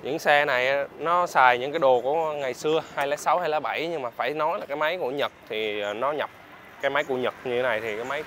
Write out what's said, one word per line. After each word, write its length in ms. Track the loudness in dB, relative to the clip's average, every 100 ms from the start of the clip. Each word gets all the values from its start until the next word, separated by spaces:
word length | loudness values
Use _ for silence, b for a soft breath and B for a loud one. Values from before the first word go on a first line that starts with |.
những 160 | -4 -2
xe 260 | 4 4
này 240 | 4 2 2
á, 160 | 0 -2 -4
nó 280 | 0 2 2
xài 320 | 6 6 6
những 140 | 0
cái 60 | 2
đồ 220 | 4 4
của 320 | 4 0 -2
ngày 220 | -2 -4
xưa, 280 | -2 0 0 -2
hai 120 | -4 -2
lẻ 100 | -2
sáu, 220 | 0 0
hai 100 | 2
lẻ 120 | -2
bảy, 280 | -2 -4 -4
nhưng 120 | -4
mà 80 | -6
phải 240 | -4 -4
nói 240 | 0 -2 -2
là 80 | -6
cái 100 | -2
máy 220 | -2 -2
của 120 | -4
Nhật 220 | -2 -4 -6 -8
thì, 320 | -4 -2 -2
à, 120 | -4
nó 200 | -2 -2
nhập 180 | -2 -6 -8 -20 -20 -20 -4
cái 100 | -2
máy 140 | 0
của 120 | 0 -2
Nhật 180 | -2 -4
như 120 | -4 -2
thế 60 |
này 180 | 0 -2
thì 160 | -4 -6
cái 80 |
máy 180 | -6 -8